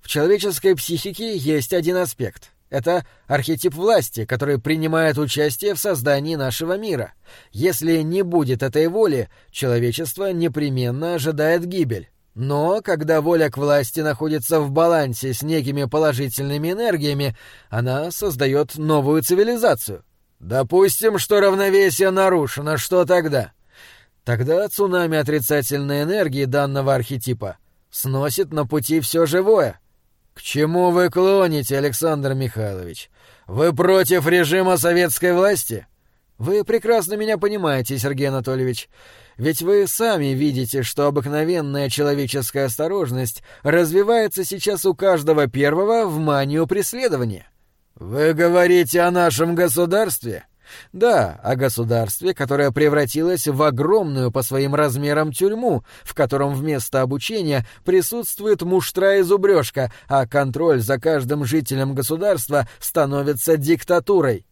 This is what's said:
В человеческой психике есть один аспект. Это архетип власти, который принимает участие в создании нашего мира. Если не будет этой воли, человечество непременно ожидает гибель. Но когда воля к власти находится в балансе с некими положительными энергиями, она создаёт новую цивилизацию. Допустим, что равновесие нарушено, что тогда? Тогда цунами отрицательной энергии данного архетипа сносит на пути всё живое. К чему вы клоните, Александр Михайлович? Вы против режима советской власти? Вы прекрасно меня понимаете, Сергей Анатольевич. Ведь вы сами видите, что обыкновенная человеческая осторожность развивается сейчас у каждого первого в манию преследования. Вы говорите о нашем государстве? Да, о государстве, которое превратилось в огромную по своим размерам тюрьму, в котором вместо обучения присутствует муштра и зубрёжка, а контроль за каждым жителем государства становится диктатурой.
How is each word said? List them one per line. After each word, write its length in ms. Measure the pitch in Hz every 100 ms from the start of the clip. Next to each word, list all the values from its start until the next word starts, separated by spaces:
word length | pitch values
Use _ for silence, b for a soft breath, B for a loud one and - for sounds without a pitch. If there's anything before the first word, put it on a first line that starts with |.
В 80 | -
человеческой 640 | 147 156 202 196 180 190 165
психике 600 | - 165 202 185 226 202
есть 340 | 131 151 131
один 240 | 185 160 180
аспект. 560 | 175 - 113 - - _ _
Это 360 | - 165 175 b b b
архетип 460 | 139 131 156 180
власти, 520 | 147 196 214 135 - 107
который 340 | 127 139 139
принимает 580 | 147 160 156 160 160 143
участие 560 | 147 - 151 - 208
в 60 | 202
создании 560 | 214 165 123 139 147 160
нашего 420 | 131 - 165 190
мира. 360 | 220 147 101 _ B B B
Если 480 | 98 165 175 160 165
не 200 | 156 180
будет 420 | 185 175 135 127
этой 240 | 135 139 165
воли, 420 | 196 214 139 104 b b
человечество 840 | - 135 120 120 120 160 - 196
непременно 840 | 175 165 143 147 131 123 127 165 175
ожидает 500 | 143 151 151 170 175
гибель. 440 | 185 143 107 - _ _
Но 480 | - 131 143 160 208
когда 400 | 208 170 156 160
воля 280 | 147 170 151
к 80 | 131
власти 440 | 143 143 123 -
находится 580 | 156 135 156 151 120 160
в 100 | 147
балансе 640 | 143 170 165 139 117 135
с 80 | 120
некими 440 | 147 160 131 139 139
положительными 880 | 151 156 127 139 113 139 147 160
энергиями, 640 | 190 233 175 147 143 143 117 B B B
она 420 | 107 123 131 165
создаёт 640 | - 208 131 135 139 151 151
новую 480 | 156 151 135 156
цивилизацию. 800 | - 180 220 240 226 139 - 95 _ _ _ _
Допустим, 760 | 87 123 135 180 196 - 220 202
что 220 | - 208
равновесие 720 | 202 190 196 196 196 151 190
нарушено, 640 | 185 190 180 139 - 147 127
что 300 | - 180 170
тогда? 480 | 180 160 139 101 _ B B B B B _ -
Тогда 420 | 117 127 165 202
цунами 500 | - 202 180 170 160
отрицательной 880 | 147 151 120 147 127 143 143 143
энергии 400 | 147 208 165 135
данного 500 | 135 143 143 139 135
архетипа 640 | 135 120 135 - 120 101 - _ _ _
сносит 600 | - 131 135 147 175 190
на 160 | 151 131
пути 320 | 151 123 160
всё 260 | 147 165 165
живое. 540 | 170 190 220 135 - _ _ _ _ _
К 80 | -
чему 500 | - 139 156 175 180
вы 180 | 175 180
клоните, 680 | 175 185 196 180 151 127 135
Александр 560 | 143 120 160 151 139
Михайлович? 760 | 135 131 113 104 98 87 80 - b b b b
Вы 240 | 98 165
против 560 | 135 180 190 185 180 151
режима 480 | 180 160 180 185 180
советской 580 | 170 175 175 - 180
власти? 540 | 175 196 202 - 107 - _ _ _ _ _
Вы 280 | 117 202 196
прекрасно 480 | 226 220 233 175
меня 240 | 208 214 214
понимаете, 600 | 202 208 170 135 120 135
Сергей 300 | 135 135 139
Анатольевич. 600 | 135 127 131 127 120 - b b b b b
Ведь 240 | 127 160
вы 240 | 165 202 196
сами 400 | - 226 196 143
видите, 560 | 135 147 127 123 139
что 240 | 120 - 143
обыкновенная 840 | 147 135 147 156 175 143 139 139
человеческая 760 | 117 143 143 135 139 123 139 135
осторожность 800 | 113 156 196 139 123 123 - B B
развивается 800 | 147 165 165 175 202 233 214 -
сейчас 420 | 185 196 208 196 190
у 80 |
каждого 540 | 170 196 175 147 156 139
первого 580 | 131 143 156 202 226 214
в 120 | 156
манию 500 | 156 143 139 151 165
преследования. 800 | 196 - 240 254 147 120 98 - _ _ _ _ _
Вы 380 | 90 123 156
говорите 680 | 160 170 175 175 180 165 175
о 100 | 175
нашем 440 | 180 170 117 165 170
государстве? 920 | 175 170 175 190 214 - 120 92 - _ B B B
Да, 460 | 185 233 196 98 78
о 120 | - 131
государстве, 800 | 135 117 117 117 113 - 180
которое 380 | - 131 139 143
превратилось 760 | 135 151 147 139 151 165 180 151
в 140 | 135
огромную 720 | 156 123 147 214 175 135 127
по 100 | 131
своим 320 | 123 135 139
размерам 580 | 147 151 127 147 147 156
тюрьму, 520 | 131 190 220 247 - B B
в 100 | -
котором 420 | - 143 139 143 135
вместо 460 | 151 143 117 135
обучения 640 | 131 143 - 220 165 139 117 B
присутствует 800 | - 185 - 233 233 - 208 202
муштра 580 | 170 185 - - 190 196
и 20 |
зубрёжка, 680 | 175 202 196 180 131 - 123 B B
а 180 | 139 120
контроль 520 | 143 139 127 165 135
за 200 | 110 135
каждым 460 | 156 156 123 147 131
жителем 480 | 156 139 135 135
государства 760 | 135 135 160 202 175 - 147 123 B
становится 800 | - - 143 139 143 135 - 160
диктатурой. 880 | 139 170 - 175 - 196 143 101 -